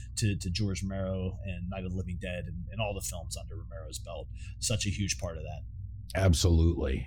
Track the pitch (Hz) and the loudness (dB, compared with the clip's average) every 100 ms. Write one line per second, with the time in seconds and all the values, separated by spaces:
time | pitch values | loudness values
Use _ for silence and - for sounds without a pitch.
0 | - - 107 95 95 87 104 92 98 95 | -8 0 2 2 -2 0 0 0 -2 -2
1 | 95 95 92 92 95 87 87 95 92 92 | -2 0 -2 -2 -6 -4 -4 -4 -4 -4
2 | 87 87 92 90 90 85 90 101 107 98 | -2 -4 -4 -4 -4 -6 -6 -2 -2 -2
3 | - 90 85 - 87 101 85 82 78 - | -4 -6 -6 -8 -8 -8 -8 -10 -10 -10
4 | - 82 - - - - - 104 104 98 | -8 -10 -8 -10 -10 -6 -2 0 0 0
5 | 95 - 87 80 78 76 - - - - | -2 -2 -4 -6 -8 -8 -10 -10 -10 -10
6 | - - 95 78 92 82 82 - 69 67 | -4 4 6 8 8 10 8 6 2 0